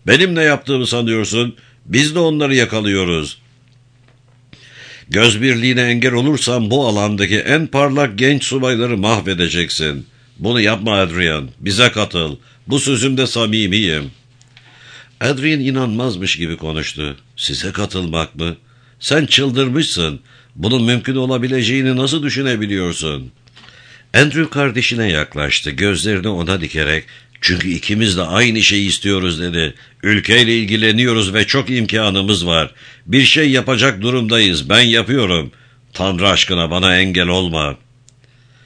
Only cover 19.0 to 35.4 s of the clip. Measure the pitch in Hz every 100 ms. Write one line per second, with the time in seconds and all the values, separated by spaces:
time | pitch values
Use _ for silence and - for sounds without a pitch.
19 | - 147 147 - 139 123 131 139 - -
20 | 82 71 - - _ - - 131 117 123
21 | - 131 127 127 127 131 120 135 131 127
22 | 131 160 143 117 135 113 104 98 90 80
23 | 80 71 64 - _ - - - - -
24 | _ 117 147 139 160 143 139 104 - 120
25 | 107 78 73 71 73 - 76 67 101 90
26 | 101 98 101 90 82 95 78 78 76 78
27 | - - - - - 87 90 87 - 104
28 | 110 90 82 98 120 110 101 101 98 -
29 | 101 98 92 80 87 82 78 - - _
30 | 101 104 - 117 113 117 101 110 110 110
31 | 123 113 98 107 101 139 123 127 107 110
32 | 107 95 98 98 85 82 76 - - -
33 | - 127 123 156 151 131 127 123 135 98
34 | 113 127 110 117 101 80 67 107 120 113
35 | 101 135 101 85